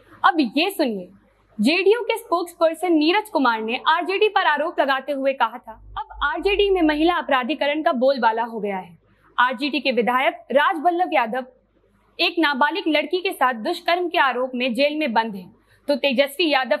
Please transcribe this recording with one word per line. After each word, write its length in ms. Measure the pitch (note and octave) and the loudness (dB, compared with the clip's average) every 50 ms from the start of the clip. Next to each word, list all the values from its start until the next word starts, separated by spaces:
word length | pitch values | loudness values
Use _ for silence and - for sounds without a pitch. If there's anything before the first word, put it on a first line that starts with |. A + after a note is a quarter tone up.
| _ - - - - | _ -20 -4 0 2
अब 280 | F#4 F4+ D#4 C4+ G#3 - | 2 4 2 0 0 0
ये 120 | C#4+ F4 G4+ | 0 0 0
सुनिए, 400 | G4 - D4+ B3 G#3+ F#3 F3+ F3+ - _ _ _ _ _ _ _ _ A3 | 0 -2 -2 -2 -4 -6 -10 -14 -20 _ _ _ _ _ _ _ _ 0
जेडीयू 400 | G#3 C4+ E4 F#4+ F4+ G4 A4 B4 | 2 2 2 4 4 4 2 2
के 160 | - A#4 A4+ | 2 -2 -4
स्पोक्सपर्सन 760 | G4 - - E4+ F4 F4 F4 - - E4 D#4+ E4 D#4+ F4+ F#4 E4 | -4 -2 -2 -2 -2 -2 -4 -2 0 0 0 0 0 0 2 2
नीरज 360 | D4+ D4+ D#4+ F#4 G#4+ G#4 - | 4 4 2 2 0 0 -2
कुमार 320 | - D#4 C4 A#3+ A3+ A3 | 0 0 2 2 0 0
ने 200 | A3 A3 B3 - - | -2 -4 -6 -2 0
आरजेडी 420 | D4+ D#4+ F4 D#4+ E4+ G4 G4 G#4+ G#4 | 0 0 0 0 -2 0 2 2 2
पर 160 | G4 F#4+ F4 | 2 2 2
आरोप 340 | D#4+ D4 C#4+ D4+ E4+ D#4 E4+ | 2 0 0 -2 -2 0 0
लगाते 320 | D4 C4+ C4+ C4 C4 D4 | 0 0 0 -2 -2 -4
हुए 220 | C#4+ C4+ C4+ C#4 C4+ | -4 -2 -2 -2 0
कहा 240 | C4+ A#3 A3 A#3 | 0 0 -2 -2
था, 360 | B3 - A3+ G#3+ - - - - | -6 -16 -18 -20 -20 -20 -14 -12
"अब 220 | - G#4 G#4+ - - C#4+ | -12 -12 -12 -8 -6 -4
आरजेडी 460 | D4 D#4+ F4 D4 G4 G4+ F#4 G4+ G4 | -4 -2 -2 -2 0 2 2 2 2
में 120 | F#4+ F4+ | 2 2
महिला 340 | D#4+ D4+ D4+ D4 D#4+ F4 F4 | 2 2 2 2 2 2 2
अपराधीकरण 640 | D#4+ A#3+ - C4+ B3+ B3 A#3 D#4 C4 C#4+ C#4+ D4 D#4 | 0 0 0 0 0 0 -2 -4 -2 -2 -2 -2 0
का 100 | D4+ E4+ | 0 0
बोलबाला 520 | D#4+ A#3 B3+ C4+ C#4 B3 A#3 A3+ A3 A3+ A#3+ | 0 2 2 2 2 4 2 0 2 0 -4
हो 160 | A#3 A#3 A3 | -6 -6 -6
गया 180 | G3 G3+ F#3+ | -6 -6 -6
है। 200 | F#3 F3+ F3 E3+ - _ _ _ _ _ _ _ - | -6 -10 -12 -18 -20 _ _ _ _ _ _ _ 0
आरजेडी 400 | B3 B3+ C4 G#3+ C#4+ C#4+ C4 D4 | 0 0 0 -2 -4 -2 -2 -2
के 120 | A#3 C4+ | -2 0
विधायक 420 | A#3 A#3+ G#3+ A3 A#3+ C4 C#4 E4+ E4+ - - - | 0 0 0 0 0 0 0 0 -2 -4 -4 0
राजबल्लभ 640 | A#3 C#4+ D4 F4+ F#4+ D#4 C4+ F4 E4+ F4 F#4 D#4+ E4 | 2 2 2 2 0 0 0 0 0 0 0 0 0
यादव 320 | C4+ A#3+ A3 A#3+ C4 B3+ - - _ _ _ _ _ _ _ _ _ _ _ _ - | 0 0 -2 -4 -6 -8 -10 -14 _ _ _ _ _ _ _ _ _ _ _ _ -2
एक 160 | E4 F#4 F4 E4+ | -2 0 0 0
नाबालिग 440 | D#4 D4 C#4+ B3 D4 D4+ D#4+ G4 F4 | 0 0 2 2 0 0 0 -2 -2
लड़की 340 | E4 D4 D4 D#4 D4 F4+ F#4 | 0 0 0 0 -2 -4 -4
के 100 | F#4 G4 | -4 -4
साथ 220 | D4+ - C#4 B3+ B3+ | -2 0 0 0 0
दुष्कर्म 560 | A3 G#3+ E4+ F4 F4 - E4+ E4+ F4+ F4+ E4 | -2 -4 -6 -6 -4 -2 -2 -2 -2 -2 0
के 80 | F4 | 0
आरोप 340 | E4 C#4+ C4+ A#3+ B3 B3+ C4 C4 | 2 2 2 0 -2 -4 -6 -4
में 180 | A#3+ B3 C4+ A3 | -4 -4 -2 0
जेल 240 | C4 C#4+ D4 D4+ | 0 0 0 0
में 160 | D#4 D#4 B3 G#3+ | -2 -4 -2 0
बंद 220 | A#3 A3+ A3+ G3 | -2 -2 -2 -6
हैं, 200 | F#3+ F3+ - - _ _ _ _ _ _ | -12 -16 -18 -20 _ _ _ _ _ _
तो 80 | - C#4+ | -4 -2
तेजस्वी 540 | C#4+ - C#4 B3 A#3 C#4+ C#4 C#4 - F4+ D4+ | 0 0 0 2 0 0 0 0 -2 0 2
यादव 300 | C#4 C4 B3+ A#3 D4 D4+ | 2 2 0 0 -2 -2